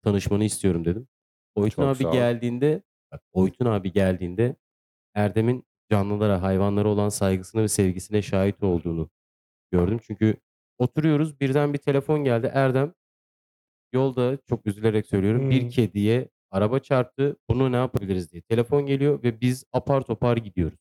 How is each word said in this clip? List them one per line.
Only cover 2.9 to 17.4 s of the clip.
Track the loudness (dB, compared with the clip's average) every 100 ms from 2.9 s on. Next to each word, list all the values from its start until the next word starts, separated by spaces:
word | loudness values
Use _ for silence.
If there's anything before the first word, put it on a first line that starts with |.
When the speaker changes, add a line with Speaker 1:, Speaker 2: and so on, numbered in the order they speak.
| _ _
Speaker 1:
bak, | -20 _
Oytun | 0 0 0
abi | 0 0 0
geldiğinde | 0 0 0 -4 0 -2 -2 _ _ _ _ _
Erdem'in | -2 0 2 0 -2 _ _ _
canlılara, | 0 2 0 0 2
hayvanlara | 2 2 2 0 0
olan | 0 -2
saygısını | 0 0 0 -2 -2
ve | 0
sevgisine | 2 0 -2 -4 -4
şahit | 0 0 0 0
olduğunu | -2 0 -2 -6 -6 _ _ _ _ _ _
gördüm. | 0 0 -2
Çünkü | -6 0 0 0 _ _ _ _
oturuyoruz, | -2 0 2 2 0 -2
birden | 0 0 0
bir | -2
telefon | 0 -2 0 0
geldi. | 2 0 0
Erdem | 0 2 2 -2 _ _ _ _ _ _ _ _ _ _
yolda, | 0 0 0 -2 -2 -4
çok | -4 -4
üzülerek | 0 0 0
söylüyorum, | 0 0 2 0 2
bir | 0
Speaker 3:
Hmm. | 0
Speaker 1:
kediye | 0 0 0 0 0 -2 _ _
araba | -2 0 -2
çarptı. | 0 0 0 -2 -4 -4